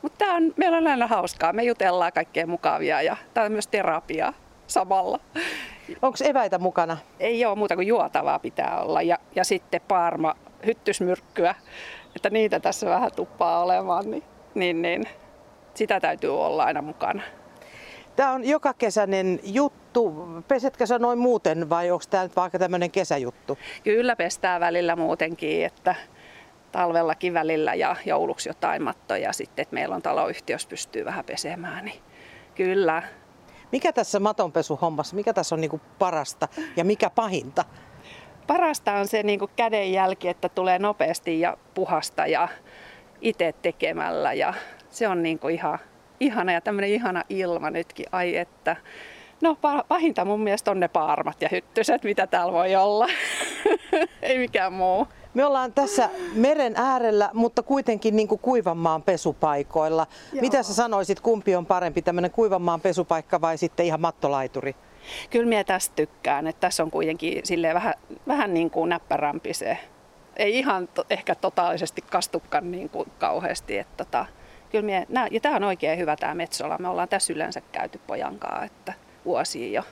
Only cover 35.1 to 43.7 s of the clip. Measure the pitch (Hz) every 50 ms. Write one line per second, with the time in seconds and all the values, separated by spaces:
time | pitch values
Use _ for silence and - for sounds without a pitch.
35.1 | - 196 208 - 214 196 165 - 170 160 160 151 160 151 - - - - 190 180
36.1 | 175 156 139 - - - - - - - 311 320 - - 165 185 208 - - 185
37.1 | - - 226 214 185 156 - 127 139 - - - - - - - - - - -
38.1 | - - - - - - - - 285 359 359 320 294 - - - 202 202 196 196
39.1 | - 220 208 208 208 - 196 202 _ - 233 226 220 214 202 190 185 190 190 190
40.1 | 190 - - 175 175 - - 175 - - 185 185 180 180 196 208 208 - 143 -
41.1 | - - - - 165 160 165 175 - - _ - - - 190 175 185 156 156 -
42.1 | - - 156 143 160 139 165 175 - - - - - - - - - - - -
43.1 | - - - 226 220 - 175 165 147 - - 175